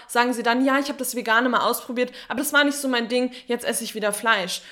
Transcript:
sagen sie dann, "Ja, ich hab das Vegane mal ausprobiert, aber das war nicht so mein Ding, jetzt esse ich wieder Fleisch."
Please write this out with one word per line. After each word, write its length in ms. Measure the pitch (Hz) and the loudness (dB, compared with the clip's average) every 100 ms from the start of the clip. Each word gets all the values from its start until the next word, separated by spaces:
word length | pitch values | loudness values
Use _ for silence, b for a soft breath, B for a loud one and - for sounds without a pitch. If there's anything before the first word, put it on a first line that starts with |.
| B | B
sagen 260 | 247 240 | 2 2
sie 100 | 240 | 2
dann, 200 | 240 240 | 2 2
"Ja, 140 | 269 269 | 4 2
ich 120 | 285 | 0
hab 100 | - | -4
das 160 | 254 240 | -6 -4
Vegane 340 | 226 220 254 | 2 2 4
mal 120 | 233 | 2
ausprobiert, 500 | 208 240 - 247 247 B B | 2 -2 -4 -2 -2 B B
aber 120 | 247 | -6
das 140 | - | 0
war 100 | 285 | 4
nicht 140 | 285 285 | 2 2
so 100 | 269 | -2
mein 180 | 247 226 | -2 0
Ding, 240 | 247 247 B B | 0 0 B B
jetzt 180 | 233 - | -4 -2
esse 180 | 233 | -4
ich 120 | 226 220 | -4 -4
wieder 160 | 208 | -2
Fleisch." 480 | 202 226 214 175 - B | 0 2 2 0 -6 B